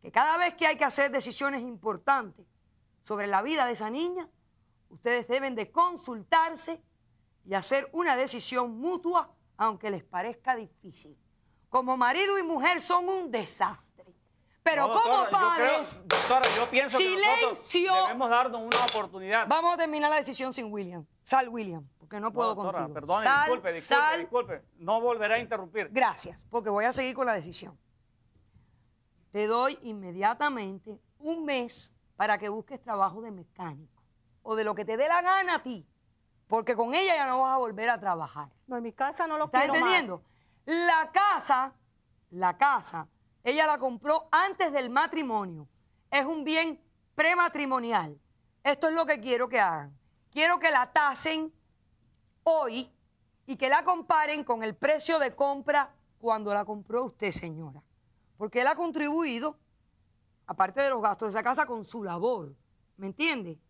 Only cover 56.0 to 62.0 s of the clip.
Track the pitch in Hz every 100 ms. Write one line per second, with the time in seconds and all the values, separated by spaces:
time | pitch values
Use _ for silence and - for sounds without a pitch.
56 | _ _ 226 220 208 202 208 208 - 233
57 | 254 - 208 - 170 156 160 135 _ _
58 | _ _ _ _ 214 247 262 311 339 320
59 | 294 311 320 233 294 294 _ _ _ _
60 | _ _ _ _ - 170 190 220 277 254
61 | 208 202 220 202 233 269 285 233 196 233